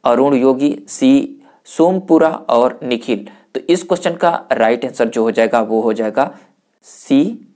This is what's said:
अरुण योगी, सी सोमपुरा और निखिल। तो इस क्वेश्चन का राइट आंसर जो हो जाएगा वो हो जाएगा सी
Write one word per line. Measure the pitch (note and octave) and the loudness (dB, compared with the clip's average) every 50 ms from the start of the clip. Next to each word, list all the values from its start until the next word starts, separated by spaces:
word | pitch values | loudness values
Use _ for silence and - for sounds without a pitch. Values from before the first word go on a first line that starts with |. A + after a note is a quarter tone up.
| - | 2
अरुण | A#2+ A#2+ A#2+ C3+ C#3+ C#3+ | 2 2 4 2 2 2
योगी, | B2+ B2+ C3+ C3 B2+ C#3+ D3 C#3+ - - - | 4 2 2 2 2 0 -2 -2 -4 -10 -14
सी | - - C#3 C3 C#3 C#3 C3+ - - - _ _ _ _ _ | -6 0 4 4 4 4 2 -2 -12 -18 _ _ _ _ _
सोमपुरा | - - - D#3+ F3+ F#3+ F#3+ F#3+ - E3 D#3+ D#3+ D#3+ | -12 0 2 2 2 2 -2 0 2 2 4 4 2
और | D#3+ - - - A#2+ A#2+ B2 B2+ - - - | 0 -4 -4 0 0 2 2 0 -2 -6 -6
निखिल। | B2+ B2 A2+ - - A2+ G2+ - - - - _ _ _ | -6 -6 -6 -2 -4 -4 -4 -6 -14 -20 -20 _ _ _
तो | C3 - | -10 -2
इस | - E3+ F#3 - | 0 0 0 0
क्वेश्चन | - F#3 F3 - F3 E3+ | -2 -4 -2 -2 -6 -4
का | - - E3+ E3+ - - - C3 | 0 0 0 0 -2 -4 -4 0
राइट | A#2 A2+ A2 A#2+ A#2 B2+ | 2 2 2 2 0 -4
आंसर | B2+ A#2+ - A#2+ A2+ | -8 -2 -2 -4 -2
जो | - A#2 A2+ | 0 -2 -2
हो | A2+ | 0
जाएगा | G2+ A2+ A2+ A2 - A#2 A2 | 0 0 0 2 2 0 0
वो | G#2 A2 A2+ | 0 -2 0
हो | - A#2 G#2+ | 0 0 -2
जाएगा | G#2+ A2 G#2+ G#2+ - C#3 - - - - _ _ _ _ _ _ _ _ | -2 -4 -2 0 -2 -2 -2 -4 -18 -20 _ _ _ _ _ _ _ _
सी | - - - - - C#3 C#3 D#3 G3+ A#3 - - _ _ | -20 -18 -18 -4 0 2 2 2 0 -4 -10 -18 _ _